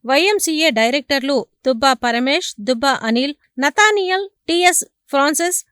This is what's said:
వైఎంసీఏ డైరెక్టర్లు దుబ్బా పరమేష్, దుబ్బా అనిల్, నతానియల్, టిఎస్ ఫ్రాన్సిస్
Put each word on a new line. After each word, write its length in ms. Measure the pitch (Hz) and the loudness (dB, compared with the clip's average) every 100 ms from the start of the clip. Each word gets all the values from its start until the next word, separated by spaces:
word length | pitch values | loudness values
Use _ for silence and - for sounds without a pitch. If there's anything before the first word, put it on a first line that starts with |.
| 226 | 2
వైఎంసీఏ 580 | 277 370 415 330 311 320 220 | 2 2 0 -2 0 0 2
డైరెక్టర్లు 580 | 226 285 - 277 269 277 - _ 262 | 0 0 -2 -4 0 -2 -4 _ -4
దుబ్బా 260 | 233 269 254 | 0 0 0
పరమేష్, 460 | 240 233 254 311 - - 202 | -2 -2 0 -2 -4 -8 -4
దుబ్బా 240 | 240 277 254 220 | -2 0 -2 0
అనిల్, 260 | 233 277 285 _ - | 0 -2 -6 _ -2
నతానియల్, 600 | 285 359 427 415 370 370 392 _ - | -2 2 2 2 0 -2 -4 _ -4
టిఎస్ 340 | 339 359 339 - _ _ | 2 2 2 -6 _ _
ఫ్రాన్సిస్ 460 | 277 285 294 339 349 _ | 0 0 0 -2 -4 _